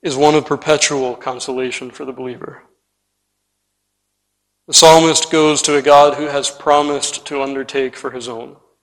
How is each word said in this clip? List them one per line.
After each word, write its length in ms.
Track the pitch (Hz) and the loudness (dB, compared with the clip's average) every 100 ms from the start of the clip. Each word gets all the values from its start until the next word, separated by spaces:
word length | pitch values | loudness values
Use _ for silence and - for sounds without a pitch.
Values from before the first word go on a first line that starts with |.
is 140 | 180 135 | -6 0
one 180 | 147 151 | 2 2
of 100 | 139 | 0
perpetual 680 | 143 - 151 - 143 127 120 | -8 0 0 0 -2 -4 -6
consolation 720 | - 123 - 127 127 117 127 | -10 -10 -8 -6 -6 -8 -14
for 140 | - | -16
the 100 | 135 | -16
believer. 500 | 127 127 120 - - _ _ _ _ _ _ _ _ _ _ _ _ _ _ _ _ _ _ _ _ _ | -12 -12 -12 -16 -20 _ _ _ _ _ _ _ _ _ _ _ _ _ _ _ _ _ _ _ _ _
The 60 | |
psalmist 560 | 156 165 160 165 151 - | 4 6 8 6 0 0
goes 320 | 160 156 147 | 0 2 0
to 120 | - 147 | 0 0
a 60 | |
God 340 | 135 143 147 143 | 6 6 6 2
who 80 | |
has 260 | 151 143 135 | -6 -6 -6
promised 800 | - - 147 147 143 - - - | -8 0 0 0 -4 -8 -10 -12
to 160 | 143 | -8
undertake 520 | 135 135 135 139 131 - | -8 -8 -8 -6 -6 -8
for 160 | 139 | -12
his 160 | 127 117 | -12 -12
own. 280 | 113 123 143 _ _ | -14 -14 -20 _ _